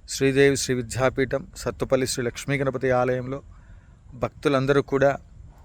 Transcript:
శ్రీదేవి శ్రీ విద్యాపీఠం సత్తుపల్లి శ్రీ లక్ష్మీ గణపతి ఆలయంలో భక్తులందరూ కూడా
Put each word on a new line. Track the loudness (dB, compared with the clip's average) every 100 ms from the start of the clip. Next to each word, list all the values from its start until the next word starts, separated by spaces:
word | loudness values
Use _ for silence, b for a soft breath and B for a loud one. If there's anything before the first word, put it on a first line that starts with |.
| -12
శ్రీదేవి | 0 2 6 4 4
శ్రీ | -2
విద్యాపీఠం | -4 -4 0 0 0 -2 -4 -8 -8
సత్తుపల్లి | -8 -6 0 0 0
శ్రీ | -2
లక్ష్మీ | -4 -6 -4 -2
గణపతి | -2 -2 0
ఆలయంలో | 2 2 -2 -6 -10 -12 b b b b b -20
భక్తులందరూ | -8 -8 -2 0 2 4 2
కూడా | 2 2 2 2 -10 -20 -20 -20